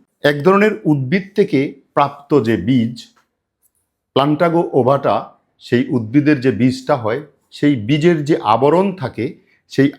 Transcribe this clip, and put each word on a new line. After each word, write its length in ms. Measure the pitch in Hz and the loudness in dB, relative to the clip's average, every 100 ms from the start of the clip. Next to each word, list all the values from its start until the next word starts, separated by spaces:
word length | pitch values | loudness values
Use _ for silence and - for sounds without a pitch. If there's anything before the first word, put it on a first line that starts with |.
| _ _ 147 | _ _ -2
এক 80 | 147 156 | 2 2
ধরনের 280 | 196 214 208 165 | 4 2 0 0
উদ্ভিদ 340 | 147 127 185 185 - | 0 0 -4 -4 -2
থেকে 220 | 196 131 151 - _ - | 0 0 -2 -8 _ -2
প্রাপ্ত 340 | 143 - - 147 113 | -2 -4 0 0 2
যে 80 | 107 92 | 0 0
বীজ, 280 | 131 113 - - _ _ _ _ _ _ _ _ _ _ 131 | 0 0 -6 -18 _ _ _ _ _ _ _ _ _ _ -2
Plantago 460 | 143 151 170 165 - 147 | 0 0 0 0 0 0
ovata, 360 | 123 139 139 107 - _ _ _ - | 2 0 0 -2 -4 _ _ _ -2
সেই 160 | - 269 131 | -2 0 -4
উদ্ভিদের 420 | 110 139 143 143 131 | 0 0 2 0 0
যে 60 | 104 | 0
বীজটা 360 | 127 123 - 143 | 0 -2 -4 -4
হয়, 180 | 110 127 151 _ _ - | -2 -6 -8 _ _ -4
সেই 160 | 147 135 104 | -2 -2 -2
বীজের 300 | 151 170 165 143 | 0 2 0 0
যে 60 | 170 107 | -2 0
আবরণ 340 | 117 143 170 196 180 | 2 2 2 0 -4
থাকে, 240 | 123 - 127 - _ _ _ | -10 -6 -8 -10 _ _ _
সেই 180 | - 139 | 0 0